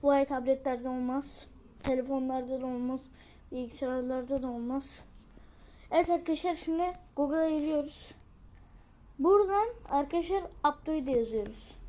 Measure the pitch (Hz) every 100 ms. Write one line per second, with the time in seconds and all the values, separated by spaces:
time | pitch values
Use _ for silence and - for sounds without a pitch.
0 | 285 277 277 269 247 269 269 247 254 254
1 | 247 262 277 - - - - - 269 254
2 | 254 269 262 262 247 262 254 247 247 262
3 | - - - - - 254 240 - 262 254
4 | 254 262 247 269 254 240 233 269 277 -
5 | - - - - - - - - - 320
6 | 330 339 339 311 359 330 - 320 359 359
7 | - - 285 311 320 311 294 302 294 -
8 | - - - - - - - - - -
9 | - - 285 403 392 403 440 466 - 277
10 | 285 339 339 392 349 - 294 294 - 311
11 | 269 247 226 220 208 220 - -